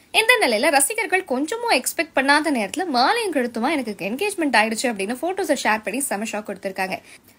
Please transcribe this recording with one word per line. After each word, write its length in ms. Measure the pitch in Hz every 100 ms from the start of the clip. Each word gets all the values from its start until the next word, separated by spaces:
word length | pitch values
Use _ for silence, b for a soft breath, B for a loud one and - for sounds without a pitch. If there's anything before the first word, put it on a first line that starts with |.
| b
இந்த 280 | - 440 494
நிலையில 300 | 311 214 294
ரசிகர்கள் 540 | 277 277 440 392 370
கொஞ்சமும் 460 | 381 254 311 453 480
எக்ஸ்பெக்ட் 460 | 294 - - 220 285
பண்ணாத 400 | 269 294 311 254
நேரத்துல 300 | 196 285 370
மாலையும் 460 | 247 285 466 415
கழுத்துமா 380 | 294 240 233 254
எனக்கு 240 | 302 226 202
என்கேஜ்மெண்ட் 580 | 196 262 415 392 294 233
ஆயிடுச்சு 260 | 220 220
அப்படின்னு 340 | 247 202 196 247
போட்டோஸை 340 | 330 381 320 262
ஷேர் 200 | 233 220
பண்ணி 180 | 208 247
செம 240 | - 202
ஷாக் 260 | 220 214 214
கொடுத்திருக்காங்க. 480 | 196 196 190 190 - B B B